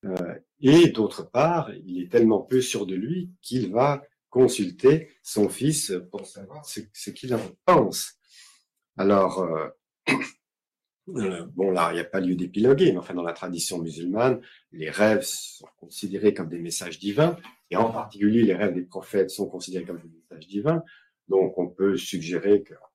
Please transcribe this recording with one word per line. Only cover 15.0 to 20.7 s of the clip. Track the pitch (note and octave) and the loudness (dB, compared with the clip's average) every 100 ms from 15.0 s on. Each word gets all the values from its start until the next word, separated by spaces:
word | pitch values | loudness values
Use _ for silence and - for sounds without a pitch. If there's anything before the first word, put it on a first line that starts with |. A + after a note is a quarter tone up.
| G#2+ G#2+ | 2 2
sont | - - - - - _ | 0 -10 -12 -18 -20 _
considérés | - - G2+ G2 G#2+ | -20 -12 -8 2 2
comme | F#2+ E2 | 2 -6
des | E2+ | -8
messages | E2+ E2 F2 D#2 | -8 -8 -10 -8
divins, | G2+ G2+ E3 E3+ - _ _ | -6 0 0 0 -12 _ _
et | F2+ | 0
en | A2+ | 0
particulier | - - G2+ G#2 A2+ | -2 -10 0 2 4
les | G#2+ F#2 | 4 4
rêves | G#2 | 0
des | F2 | -2
prophètes | F2+ F#2 - G#2 F#2 | -8 -12 -4 0 0
sont | - F#2+ | -2 -6
considérés | F#2 F2+ F#2 E2+ | -6 -10 -10 -10
comme | E2+ | -12
des | E2 | -16
messages | D#2+ _ E2 D#2 | -20 _ -20 -10
divins. | G2+ B2+ | -4 0